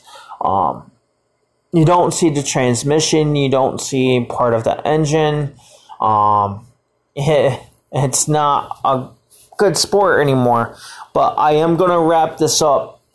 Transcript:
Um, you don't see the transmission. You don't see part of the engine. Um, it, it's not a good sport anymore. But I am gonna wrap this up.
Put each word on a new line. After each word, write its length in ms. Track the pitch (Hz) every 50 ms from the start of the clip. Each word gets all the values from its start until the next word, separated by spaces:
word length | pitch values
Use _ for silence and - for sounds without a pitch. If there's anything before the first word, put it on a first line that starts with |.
| _ - - - - - - -
Um, 500 | - - 95 98 87 69 65 - - - _ _ _ _ _ _ _ _ _ _ _ _ _ _ _ _
you 120 | - 170 156
don't 300 | 160 175 180 165 160 160
see 160 | - 180 160
the 120 | 143 143
transmission. 920 | 135 - - 147 127 123 120 113 - 143 147 156 156 - 165 156 151 151 147
You 160 | 143 139 131
don't 300 | 131 131 135 - - -
see 440 | - - 143 131 131 127 123 123 120 -
part 260 | - - 127 120 117
of 80 | 113
the 240 | 113 101 - - -
engine. 680 | - 151 156 156 143 156 160 156 151 147 151 147 131 123 - - - - - _ - - -
Um, 640 | - 107 107 104 104 104 104 104 101 101 98 104 - - _ _ _ _ _ _ _ _ -
it, 440 | 139 143 160 151 139 117 156 127 - - - _ _ _ _
it's 380 | - 139 139 131 127 - - 156
not 500 | 151 151 147 143 139 - - - - - -
a 240 | - 135 127 127 - - _ _ _ _ - _ _ -
good 200 | - 208 185 151
sport 440 | - - - 196 202 202 180 127 110
anymore. 560 | 147 139 135 131 123 120 117 117 113 113 - - - - - - - -
But 220 | - 147 139 - -
I 200 | - - 151 151
am 220 | 151 160 170 170
gonna 240 | 160 185 180 175 170
wrap 380 | 165 160 165 160 160 160 - -
this 240 | 156 151 - -
up. 400 | 160 147 135 - - - - _ _ _